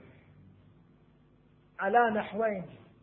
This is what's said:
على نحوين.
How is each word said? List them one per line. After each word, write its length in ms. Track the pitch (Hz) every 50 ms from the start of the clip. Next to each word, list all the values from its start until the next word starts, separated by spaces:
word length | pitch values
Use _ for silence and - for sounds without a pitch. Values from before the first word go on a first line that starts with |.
| - - - - - - - - - - - - - - - - - - - - - - - - - _ _ _ _ _ _ _ _ _ _ -
على 300 | 185 196 208 240 240 226
نحوين. 560 | 214 214 190 - - 208 226 220 208 185 165 143 - - - - - -